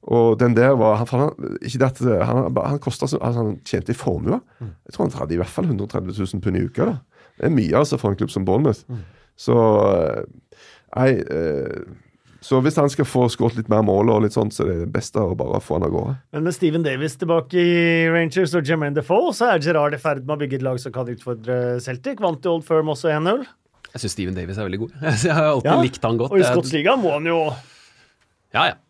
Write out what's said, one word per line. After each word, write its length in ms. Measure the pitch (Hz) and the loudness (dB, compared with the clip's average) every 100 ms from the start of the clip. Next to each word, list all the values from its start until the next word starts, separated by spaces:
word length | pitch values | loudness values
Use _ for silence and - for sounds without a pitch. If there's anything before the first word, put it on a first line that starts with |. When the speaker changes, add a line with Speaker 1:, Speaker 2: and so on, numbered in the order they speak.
Speaker 1:
Og 340 | - 117 117 113 | 2 4 4 4
den 140 | 123 117 | 4 6
der 200 | 127 135 | 6 6
var, 180 | 110 107 | 4 2
han, 80 | 120 | 0
for 100 | 123 | 0
han, 400 | 147 - - - | -2 -2 -10 -8
ikke 160 | - 123 | -8 0
det 100 | 131 | 0
at, 360 | 131 127 107 110 | 0 0 2 2
han, 300 | 120 127 127 | 0 0 -2
han 240 | - 143 | -2 -4
kostet 300 | - - 139 | -4 -4 -4
så, 100 | 147 | -2
altså, 240 | 123 117 | -2 -2
han 160 | 110 101 - | -2 -4 -6
tjente 240 | 101 - | -6 -4
i 40 | 117 | -4
formue. 420 | - 85 78 202 - _ | -2 -2 -2 -2 -4 _
Speaker 2:
Mhm. 80 | 113 85 _ | -14 -14 _
Speaker 1:
Jeg 60 | |
tror 160 | - 165 | -4 -4
han 100 | 127 | -2
hadde 140 | 76 | -4
i 40 | 85 | -2
hvert 60 | - | -4
fall 140 | - 180 | -4 -2
hundre 180 | 110 | -2
og 60 | 101 | -4
tredve 240 | 101 92 98 | -6 -6 -6
tusen 240 | 92 101 | -6 -4
pund 160 | 101 92 | -2 -2
i 60 | 92 | -2
uka, 160 | - 190 | -2 -2
da. 120 | 151 _ _ _ _ | -2 _ _ _ _
Det 80 | - | 0
er 80 | 151 | 2
mye, 160 | 110 | 2
altså, 260 | 120 147 139 | 2 2 0
for 120 | 107 | -2
en 40 | 98 | -2
klubb 140 | 110 | -2
som 140 | - 95 | -2 0
Bournemouth. 400 | 98 147 104 _ | 2 2 0 _
Speaker 2:
Mhm. 160 | 120 87 - _ _ | -14 -14 -20 _ _
Speaker 1:
Så, 220 | - 120 | 0 4
eh, 680 | 113 107 101 95 80 53 - - _ _ - - _ - | 6 6 4 2 0 -2 -8 -14 _ _ -20 -20 _ 0
nei, 140 | 131 127 | 2 2
eh, 640 | - 80 82 71 67 - - - _ _ _ - | 0 -2 -2 -2 -4 -8 -12 -18 _ _ _ -20
så 200 | - 131 | 0 2
hvis 120 | 131 151 | 2 2
han 100 | 143 | 0
skal 160 | - 143 | 2 0
få 220 | 131 123 | 2 2
skåret 280 | - 117 120 | 2 -2 -2
litt 100 | 110 | 0
mer 140 | 107 | 2
mål 260 | 107 98 110 | 4 4 4
og 140 | 107 | 4
litt 80 | 107 | 2
sånt, 200 | 120 107 | 0 -2
så 100 | - - | -2 -2
er 200 | 87 87 | -2 -4
det 80 | |
beste 260 | - - - | -4 -4 -2
å 160 | 98 92 | -2 -2
bare 240 | - - | -2 -2
få 140 | - 78 | -2 -2
han 20 | |
av 80 | 85 | 0
gårde. 260 | 85 - 131 _ | -2 -4 -8 _
Speaker 2:
Men 120 | 151 160 | -6 -4
med 80 | |
Steven 280 | 170 175 156 | 0 0 0
Davis 360 | 160 131 151 127 | -2 -2 -6 -6
tilbake 360 | 170 165 131 180 | -2 0 0 0
i 480 | 175 175 170 165 165 | 2 4 4 2 2
Rangers 460 | 165 165 185 175 170 | 2 0 0 0 0
og 80 | |
Jermaine 320 | 139 160 147 143 | 0 0 0 -2
Defoe, 380 | - 185 349 | 0 2 2
så 180 | 220 240 | 0 2
er 60 | 185 | 2
Gerrard 340 | 147 160 147 | 2 2 0
i 40 | 147 | 0
ferd 280 | 160 139 127 | -4 -4 -4
med 140 | 151 | -6
å 20 | |
bygge 120 | 143 131 | -4 -4
et 60 | |
lag 160 | 131 127 | -4 -4
som 120 | 127 | -6
kan 120 | 120 120 | -8 -8
utfordre 720 | 120 - 117 110 127 123 123 | -8 -8 -10 -4 -2 -2 -4
Celtic. 360 | 127 127 269 269 | -6 -8 -8 -2
Vant 220 | 196 151 185 | -2 -2 -2
i 40 | |
Old 140 | 170 | -2
Firm 240 | 156 160 156 | 0 0 0
også 240 | 147 170 | -2 -2
en 100 | 151 160 | 0 0
null. 200 | 240 254 _ _ _ - | -2 -4 _ _ _ -18
Speaker 3:
Jeg 60 | - | -8
synes 120 | 107 | -8
Steven 200 | - 90 | -4 -6
Davis 240 | 92 87 95 | -6 -6 -6
er 60 | 104 | -6
veldig 100 | 95 | -6
god. 120 | 113 - | -8 -6
<laughs> 220 | 156 120 | -2 0
Jeg 100 | 160 156 | 2 2
har 80 | 151 | 2
alltid 140 | 143 135 | 2 2
Speaker 2:
Ja, 140 | 180 | 2
Speaker 3:
likt 200 | 127 - | 2 0
han 160 | 113 113 | -2 0
godt. 140 | 127 | 0
Speaker 2:
og 60 | 196 | 2
i 20 | |
Speaker 3:
Jeg 140 | 175 127 | 4 2
Speaker 2:
Skottligaen 460 | 131 151 156 262 | 0 0 2 2
må 80 | 190 | 2
han 140 | 147 160 | 0 0
jo 140 | 170 156 127 - - _ _ _ _ _ _ _ | 0 0 -4 -16 -20 _ _ _ _ _ _ _
Speaker 3:
Ja, 100 | 107 160 | 0 0
ja. 40 | - _ | -2 _